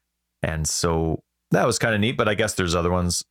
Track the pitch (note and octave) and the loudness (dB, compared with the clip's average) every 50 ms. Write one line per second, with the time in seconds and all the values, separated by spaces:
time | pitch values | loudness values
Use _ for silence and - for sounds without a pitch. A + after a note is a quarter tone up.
0 | _ _ _ _ _ _ _ _ - E2 D#2+ D#2 D#2 - - - - E2+ E2 D#2+ | _ _ _ _ _ _ _ _ -4 -4 -2 -2 -4 -4 -2 -2 0 0 0 0
1 | E2 D#2+ D#2 - - _ _ _ _ _ - - F#3 C3 A2+ - - A#2+ A2 G#2 | 0 0 -2 -4 -6 _ _ _ _ _ 0 2 2 2 2 0 0 0 0 2
2 | G2+ A2+ A#2 - A#2 G#2 G#2 F#2 A2 G#2 - - F#2+ E2+ E2 F2+ E2+ F2 F2+ F2+ | 0 0 0 0 0 0 0 0 0 -2 0 -2 -2 0 0 0 0 0 0 0
3 | F2 F2 E2+ - - _ | 0 0 -2 -4 -6 _